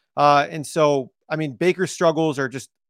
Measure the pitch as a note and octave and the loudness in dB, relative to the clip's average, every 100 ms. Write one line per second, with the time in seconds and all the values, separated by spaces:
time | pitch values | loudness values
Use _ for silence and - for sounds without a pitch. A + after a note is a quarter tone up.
0 | _ - D3 C#3+ C#3+ E3 C#3 E3+ D3+ C#3+ | _ 0 4 4 2 -6 -6 0 2 2
1 | A#2+ _ - D#3 D#3 A#2+ F3 F3 F3+ - | -4 _ -8 -6 -6 -2 0 0 -4 0
2 | E3+ D#3 D#3+ C#3 C3 B2+ - _ _ | 0 2 0 -2 -6 -8 -14 _ _